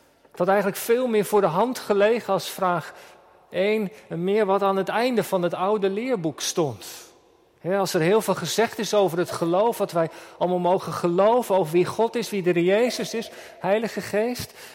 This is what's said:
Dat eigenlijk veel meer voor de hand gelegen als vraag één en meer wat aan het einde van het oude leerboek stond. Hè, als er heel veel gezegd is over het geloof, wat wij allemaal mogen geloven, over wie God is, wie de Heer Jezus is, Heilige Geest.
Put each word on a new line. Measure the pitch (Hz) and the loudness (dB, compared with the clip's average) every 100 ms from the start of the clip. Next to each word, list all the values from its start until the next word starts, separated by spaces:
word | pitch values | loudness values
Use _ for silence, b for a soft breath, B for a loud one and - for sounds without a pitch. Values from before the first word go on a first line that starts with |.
| b b b | b b b
Dat | - 185 | -4 2
eigenlijk | 202 202 - | 2 2 -4
veel | - 233 254 | 0 0 2
meer | 214 | 0
voor | 196 208 | 2 2
de | 190 | 4
hand | 165 233 247 | 2 0 -2
gelegen | - 208 202 233 - | -2 2 4 2 0
als | 190 - | -2 -2
vraag | - 185 175 - - B B B B _ | -4 0 0 -4 -16 B B B B _
één | - 196 220 196 B B | -4 -2 0 -4 B B
en | 165 | -6
meer | 180 208 208 | -2 0 2
wat | 196 | 2
aan | 196 196 | 2 0
het | 185 | 0
einde | 190 247 240 | 0 0 0
van | 180 190 | 0 0
het | 175 | 0
oude | 170 190 214 190 | -2 -2 0 0
leerboek | 196 247 233 165 - | -2 -4 -2 -4 -6
stond. | - - 151 104 - - - _ _ _ _ _ | -6 -2 -2 -4 -14 -18 -20 _ _ _ _ _
Hè, | 165 196 | -4 -2
als | 185 | 0
er | 180 | 2
heel | 160 214 | 2 2
veel | 202 | 2
gezegd | 180 160 - 220 - | -2 -2 -2 -2 -2
is | 208 | -2
over | 208 190 170 | 2 2 2
het | 170 | 0
geloof, | - 170 180 226 226 | -2 0 2 2 0
wat | 196 | -2
wij | 170 165 B B B | 0 -2 B B B
allemaal | 175 180 | 0 0
mogen | 175 190 - | 2 0 0
geloven, | 160 175 170 202 247 233 | -2 0 4 4 4 2
over | 190 160 | 0 2
wie | 175 | 2
God | 175 - 226 | 2 0 0
is, | 240 214 | 0 -4
wie | 208 | -2
de | 175 | 0
Heer | 175 | 2
Jezus | 170 202 247 - 208 | 4 4 2 0 -6
is, | 226 - B B B | -6 -10 B B B
Heilige | 175 208 226 - | 0 0 0 -6
Geest. | - 202 226 247 - - B | -4 -2 -2 -4 -10 -14 B